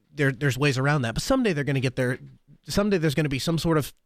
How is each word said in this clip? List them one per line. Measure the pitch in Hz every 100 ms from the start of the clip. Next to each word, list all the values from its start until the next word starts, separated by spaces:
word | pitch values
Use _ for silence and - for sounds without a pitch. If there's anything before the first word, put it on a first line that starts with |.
| _
there, | 147 139
there's | 117 143 120
ways | 147 127
around | 139 147
that. | 117 110
But |
someday | - 262 233
they're | 151 139
gonna | 135
get | 123 127
their, | 127 131 143 - _ - -
someday | 185 208 190
there's | 156 147
gonna | 151
be | 135
some | - 165
sort | 170 156
of | - -